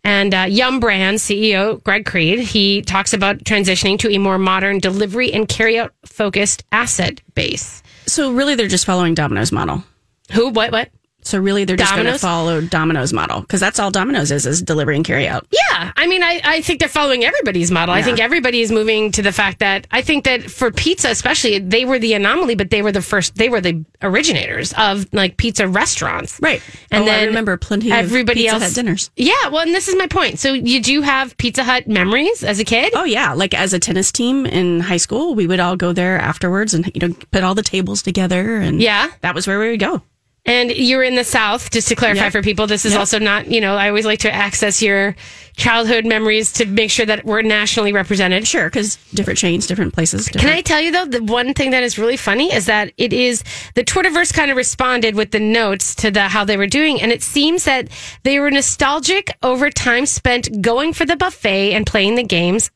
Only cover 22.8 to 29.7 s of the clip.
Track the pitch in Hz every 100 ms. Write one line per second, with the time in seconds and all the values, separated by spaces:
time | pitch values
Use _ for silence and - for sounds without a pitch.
22.8 | 214 196 - 202 170 - 233 233 180 165
23.8 | 156 _ 196 208 311 147 87 - - -
24.8 | 214 196 190 208 185 - 233 208 190 185
25.8 | 320 - - 170 - - 311 - - -
26.8 | - 208 214 214 214 220 208 180 - 202
27.8 | 226 233 185 247 233 233 226 220 277 247
28.8 | 233 190 - - 254 508 370 302 330